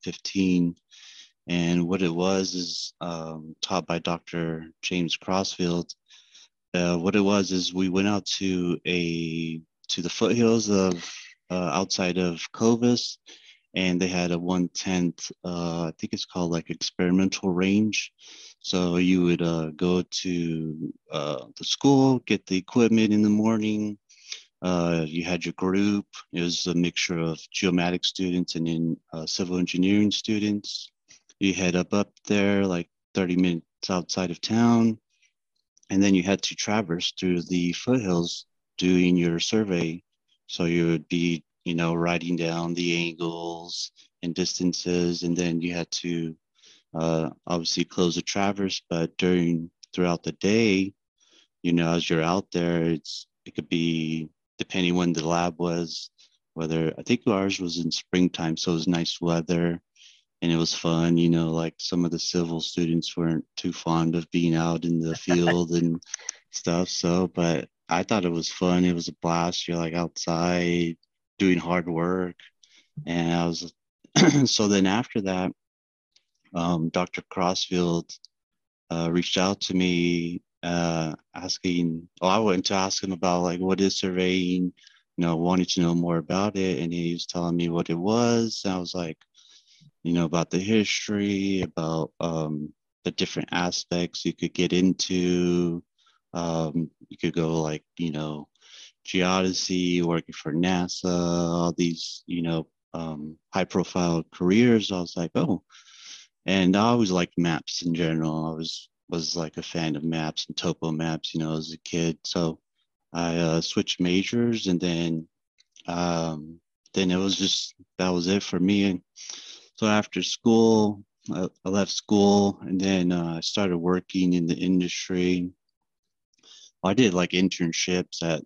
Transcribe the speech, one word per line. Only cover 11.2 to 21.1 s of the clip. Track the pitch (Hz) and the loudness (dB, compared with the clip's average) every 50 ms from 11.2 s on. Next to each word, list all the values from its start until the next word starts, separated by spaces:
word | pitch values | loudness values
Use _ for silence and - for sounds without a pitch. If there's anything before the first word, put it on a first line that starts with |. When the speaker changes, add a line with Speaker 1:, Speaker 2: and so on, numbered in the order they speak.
| - - - _ _ - | -18 -20 -20 _ _ -6
Speaker 1:
uh, | 90 90 90 80 | -4 -4 -2 -2
outside | 71 92 98 - - - 92 90 85 | 0 -2 -2 -2 -2 -2 -2 0 0
of | 92 90 87 85 80 - - | 0 0 0 -2 -4 -10 -12
Clovis, | - - 113 117 120 113 120 120 120 113 - - - - _ - - - - - - _ _ _ - | -4 2 4 4 4 4 4 4 2 2 0 -6 -10 -14 _ -20 -20 -20 -20 -20 -20 _ _ _ -2
and | 92 92 90 90 87 | 0 2 2 2 2
they | 92 | 0
had | 90 90 87 87 85 | 0 0 0 0 0
a | 87 85 | 0 -2
one | 87 90 92 90 90 85 | 0 0 0 0 0 -2
tenth, | - - - 95 92 90 87 85 - - - - - - - | -4 -6 -4 -2 0 2 2 0 -2 -4 -10 -14 -14 -10 -8
uh, | 90 87 87 87 85 85 85 85 | -6 -6 -4 -4 -4 -2 -2 -4
I | 80 - | -4 -6
think | - 107 - - | -8 -8 -8 -6
it's | - - | -8 -8
called, | - - 92 87 85 | -8 -4 -4 -2 -2
like, | 85 82 - - | -2 -4 -4 -6
experimental | 82 - - - - - 90 90 92 95 95 95 - - - 95 | -8 -6 -8 -6 -2 0 2 2 4 4 2 2 -2 -2 -2 -2
range. | 85 90 95 95 101 104 110 107 101 - - - _ _ - - - - - - - _ | 0 2 2 2 4 2 2 0 -2 -4 -6 -8 _ _ -20 -20 -20 -20 -20 -20 -20 _
So | - - 98 90 90 87 85 | -6 -4 0 0 0 2 2
you | 90 90 92 92 90 | 2 4 4 4 4
would, | 87 87 85 80 85 | 4 4 2 2 0
uh, | 82 85 82 80 78 76 | 0 0 -2 -4 -6 -4
go | 78 92 90 90 90 | -2 0 2 2 2
to, | - - - - - 92 87 85 85 82 80 80 80 80 76 78 82 - - _ _ - | 0 -2 -6 -6 -4 -4 -2 -2 -2 -2 -4 -4 -4 -6 -6 -8 -8 -10 -10 _ _ -8